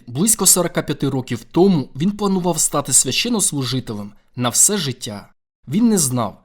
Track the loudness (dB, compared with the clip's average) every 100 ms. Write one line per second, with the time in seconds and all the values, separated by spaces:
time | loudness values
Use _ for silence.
0 | -6 -2 0 2 4 2 2 -2 -4 -2
1 | -2 -2 -4 -8 -2 4 4 4 -2 -2
2 | -2 0 -2 0 0 0 -2 -2 2 2
3 | 2 -2 -2 0 0 -2 -2 -4 -6 -10
4 | -10 -16 _ -4 -2 2 2 2 -4 -6
5 | -10 -12 -14 _ _ _ -4 0 2 2
6 | 0 -2 -4 -8